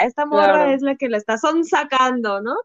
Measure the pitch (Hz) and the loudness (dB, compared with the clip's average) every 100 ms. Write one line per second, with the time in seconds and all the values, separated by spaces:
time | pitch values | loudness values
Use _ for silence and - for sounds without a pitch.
0 | 226 247 294 302 294 294 294 269 277 277 | -2 -2 0 2 4 4 2 0 -2 -2
1 | 254 214 208 220 311 320 330 311 285 262 | -4 -4 -2 -2 0 0 0 0 0 0
2 | 254 247 220 196 220 359 | 0 0 -2 -4 -4 -6